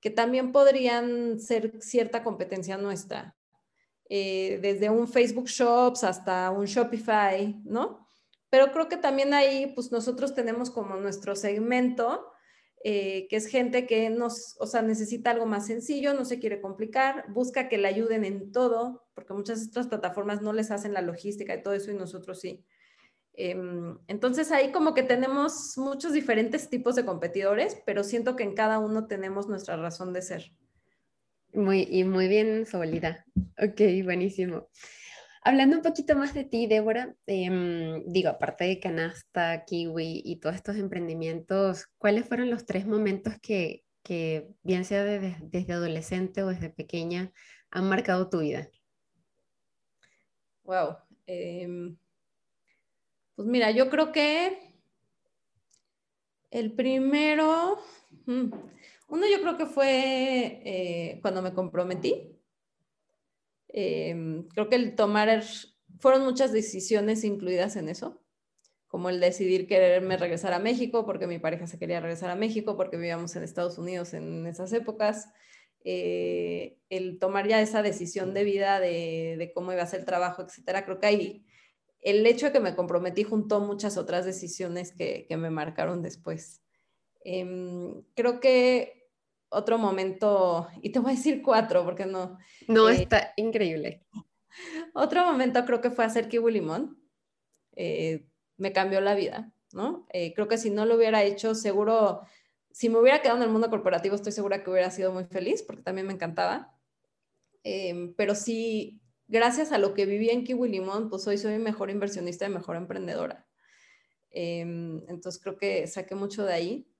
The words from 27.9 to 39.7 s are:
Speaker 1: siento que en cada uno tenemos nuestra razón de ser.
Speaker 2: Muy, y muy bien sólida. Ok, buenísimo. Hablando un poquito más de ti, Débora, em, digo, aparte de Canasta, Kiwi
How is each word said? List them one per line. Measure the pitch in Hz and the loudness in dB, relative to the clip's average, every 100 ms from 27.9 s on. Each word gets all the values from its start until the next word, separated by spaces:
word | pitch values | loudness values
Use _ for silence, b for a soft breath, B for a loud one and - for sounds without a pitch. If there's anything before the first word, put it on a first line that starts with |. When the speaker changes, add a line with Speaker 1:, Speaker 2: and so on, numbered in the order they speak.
| 202 | -2
Speaker 1:
siento | 202 233 233 | 0 -2 -2
que | 254 | -2
en | 208 | -4
cada | 202 220 220 | 0 2 2
uno | 214 220 220 | 0 -2 -4
tenemos | 202 190 196 202 | -6 -4 -6 -4
nuestra | 196 196 165 | -6 -6 -6
razón | 165 165 185 | -6 -8 -8
de | 180 | -8
ser. | 180 175 - _ _ _ _ _ _ _ _ _ _ | -8 -10 -12 _ _ _ _ _ _ _ _ _ _
Speaker 2:
Muy, | - 196 190 - | -2 2 2 2
y | 185 | 2
muy | 185 185 185 | 2 2 4
bien | 208 220 220 220 | 4 4 0 -2
sólida. | 185 165 165 170 170 _ - 185 - | -4 -2 -2 -4 -6 _ -4 -4 -2
Ok, | 208 208 208 185 | -2 4 4 4
buenísimo. | 185 180 190 190 180 165 - B B B B B B B | 0 0 -2 -2 -4 -4 -10 B B B B B B B
Hablando | - 269 269 320 | 4 6 8 6
un | |
poquito | 320 320 294 285 | 2 -2 2 2
más | 285 | 2
de | 294 | -4
ti, | 269 233 233 | -4 -2 4
Débora, | 220 214 226 254 - - | 4 4 0 -4 -12 -4
em, | 196 180 185 175 170 160 160 - | -2 0 0 0 -2 -4 -6 -2
digo, | 180 165 | 0 2
aparte | - - - | 0 -4 -2
de | 175 185 | -2 -2
Canasta, | 185 160 165 165 - - 170 165 | -2 -2 -4 -6 -8 -2 0 -2
Kiwi | 165 | -4